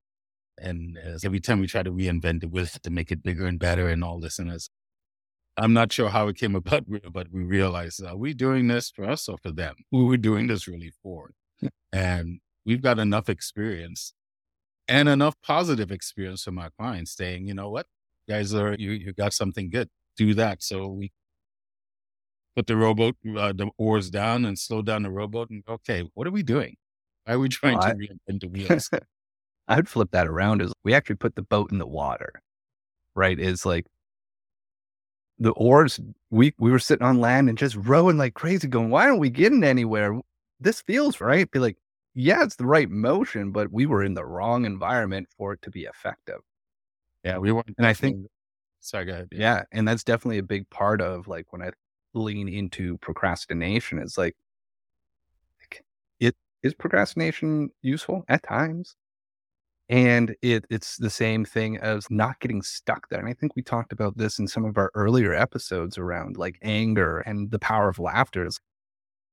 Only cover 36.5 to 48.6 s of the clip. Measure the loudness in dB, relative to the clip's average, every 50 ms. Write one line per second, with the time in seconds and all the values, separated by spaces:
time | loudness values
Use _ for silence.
36.5 | 4 4 4 4 6 4 4 4 4 4 6 6 6 6 6 4 6 6 4 4
37.5 | 4 2 0 -2 -2 -2 2 4 6 6 6 6 4 4 0 -2 -4 -4 -2 -2
38.5 | 0 0 0 0 0 0 2 2 4 4 6 6 4 4 2 2 4 4 4 6
39.5 | 6 6 6 6 4 4 2 2 0 0 0 0 -2 -4 -6 _ _ _ _ _
40.5 | _ -2 0 0 0 0 -2 -2 0 2 2 0 0 0 0 2 4 2 2 2
41.5 | 0 0 0 0 0 -4 _ _ _ _ _ _ -6 0 2 4 4 4 2 0
42.5 | 0 -2 2 4 4 4 4 2 0 0 2 2 2 2 0 -2 -4 -4 -4 -2
43.5 | -2 -2 -2 0 0 0 2 4 2 2 2 0 -2 -4 -6 -8 -6 -2 0 0
44.5 | 2 2 0 -2 -2 -4 -2 0 0 0 0 -2 -4 -6 -8 -10 _ -10 -10 -8
45.5 | -10 -10 -14 -14 -12 -12 -12 -12 -12 -10 -10 -10 -10 -10 _ -14 -14 -14 -16 _
46.5 | _ _ _ _ _ _ _ _ _ _ _ _ _ _ -8 -6 -4 -2 0 0
47.5 | 0 0 -2 -6 -2 2 4 4 4 2 0 -2 -2 -4 -10 -16 _ _ _ _
48.5 | _ _